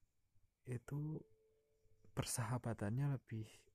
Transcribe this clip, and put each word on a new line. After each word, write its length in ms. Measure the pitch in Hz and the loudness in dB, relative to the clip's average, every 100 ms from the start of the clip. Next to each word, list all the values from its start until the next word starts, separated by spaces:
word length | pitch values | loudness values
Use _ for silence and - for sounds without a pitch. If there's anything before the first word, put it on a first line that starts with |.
| - _ _ - - _ | -20 _ _ -20 -20 _
itu 560 | - 123 - 143 151 156 - - _ _ _ _ - - - - | -6 -6 -4 -2 -2 -4 -8 -20 _ _ _ _ -20 -20 -10 -4
persahabatannya 1040 | - - 110 127 117 107 104 120 143 135 | -2 0 2 2 0 0 2 4 4 2
lebih 240 | - 113 107 - - | 0 -4 -4 -10 -20